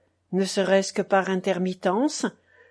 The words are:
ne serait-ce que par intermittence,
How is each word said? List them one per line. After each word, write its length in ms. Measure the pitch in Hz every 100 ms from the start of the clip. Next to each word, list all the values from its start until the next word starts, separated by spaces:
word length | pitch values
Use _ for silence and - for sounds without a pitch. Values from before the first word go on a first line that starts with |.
| _ _ _
ne 120 | 185
serait-ce 480 | 190 208 185 196 190
que 100 | -
par 260 | 190 196 190
intermittence, 960 | 185 196 180 185 180 190 190 294 - 220 - _ _ _